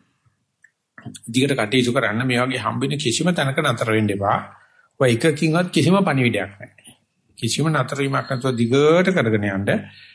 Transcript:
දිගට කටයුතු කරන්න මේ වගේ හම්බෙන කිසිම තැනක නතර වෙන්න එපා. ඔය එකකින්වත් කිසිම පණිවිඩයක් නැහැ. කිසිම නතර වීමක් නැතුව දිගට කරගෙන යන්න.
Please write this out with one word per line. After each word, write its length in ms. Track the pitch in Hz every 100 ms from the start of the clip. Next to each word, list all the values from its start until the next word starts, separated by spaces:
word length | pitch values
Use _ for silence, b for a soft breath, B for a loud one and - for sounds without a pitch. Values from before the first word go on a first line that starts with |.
| _ _ _ _ _ _ _ _ _ - 113 -
දිගට 300 | - 123 139
කටයුතු 400 | 123 107 127 120
කරන්න 280 | 123 107 110
මේ 160 | 127 120
වගේ 200 | 127 127
හම්බෙන 380 | 107 117 139 147
කිසිම 320 | 139 - 180
තැනක 300 | 170 135 135
නතර 320 | 117 113 117
වෙන්න 200 | 110 104
එපා. 260 | 98 98 123 - b b b b -
ඔය 120 | 131
එකකින්වත් 580 | 117 160 143 160 165 180
කිසිම 280 | 170 151 196
පණිවිඩයක් 540 | 196 135 123 104 92
නැහැ. 440 | - - _ - _ _ _ _ -
කිසිම 300 | 113 - 160
නතර 300 | 147 123 139
වීමක් 200 | 139 135 -
නැතුව 280 | 127 131
දිගට 560 | 117 117 135 151 175 190
කරගෙන 340 | 180 117 107 101
යන්න. 260 | 98 101 214 B B B